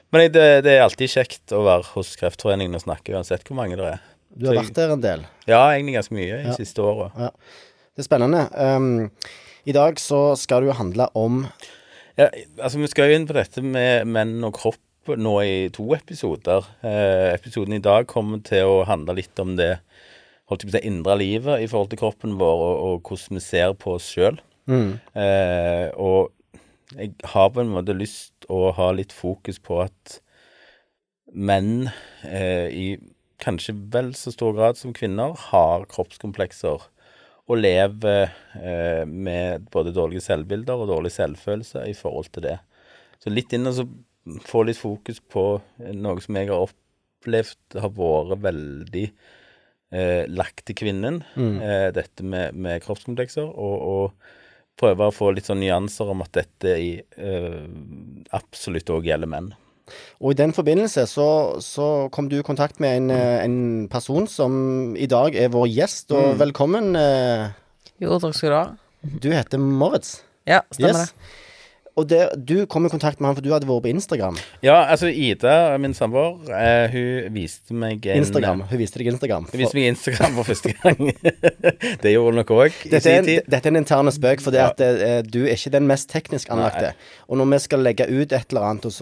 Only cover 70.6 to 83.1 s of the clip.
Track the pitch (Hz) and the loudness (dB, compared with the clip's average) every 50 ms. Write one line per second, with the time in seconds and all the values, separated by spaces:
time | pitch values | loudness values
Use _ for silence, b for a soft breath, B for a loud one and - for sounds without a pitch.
70.6 | - - - - 131 165 185 165 170 170 - B B B B B B B B B | 2 0 -2 0 2 4 4 4 2 -2 -6 B B B B B B B B B
71.6 | B B B B B B - - 156 147 165 165 180 180 - 147 127 123 160 190 | B B B B B B -2 -2 0 4 4 4 4 4 0 -4 -4 0 0 0
72.6 | 202 - - 156 170 170 160 156 - 151 139 - 147 139 139 135 135 139 156 151 | 0 0 0 0 0 0 0 0 -2 -2 -2 0 0 0 0 0 0 0 0 0
73.6 | 143 135 127 120 113 120 123 185 196 - - 131 98 95 87 85 B B B B | 2 2 0 0 2 0 -2 -2 -2 -4 -4 -2 -2 -2 -4 -6 B B B B
74.6 | - 131 147 170 160 139 160 151 175 170 151 139 147 123 98 - - 123 147 165 | 4 8 8 8 8 6 4 2 2 2 0 0 0 0 0 2 4 6 6 6
75.6 | 170 160 139 139 139 135 131 - 123 110 113 131 151 170 175 180 160 147 113 95 | 6 4 2 2 0 -2 -2 -2 -2 0 0 0 0 0 -2 -6 -10 -6 -2 0
76.6 | 113 117 117 120 120 110 120 127 123 123 127 127 117 95 110 104 87 - - - | 4 4 4 4 4 2 0 -2 -2 -2 -4 -4 -6 -6 -6 -6 -8 -8 -10 -14
77.6 | - - 117 117 113 113 110 104 107 101 98 - 147 143 - 147 117 101 90 95 | -12 -10 -8 -6 -4 -4 -6 -4 -2 0 2 2 2 2 2 0 2 0 0 -2
78.6 | 98 95 123 123 113 98 - - 123 123 120 131 - 135 104 85 85 - - 127 | -2 -4 -2 -2 -2 -2 -4 -4 -2 -2 -2 -2 0 -2 -2 -2 -4 -4 -4 -2
79.6 | 127 113 - 143 135 123 120 - - - 127 107 - 156 135 120 117 101 113 - | 0 0 2 2 2 2 2 0 -2 -4 -2 2 2 2 2 0 -2 -2 -2 -2
80.6 | - - 104 - - 175 - - 139 143 123 - - 165 - - - 170 - - | -2 -4 -2 0 2 2 2 2 2 -2 -2 0 0 0 0 2 2 0 2 2
81.6 | - 175 165 - - 240 220 - - 104 104 113 120 117 117 117 110 - 113 110 | 0 0 0 0 -2 -6 -4 0 2 4 4 4 4 4 2 2 2 2 4 6
82.6 | 131 156 165 - - 156 - 151 - 170 | 6 4 4 -2 -4 0 2 4 6 6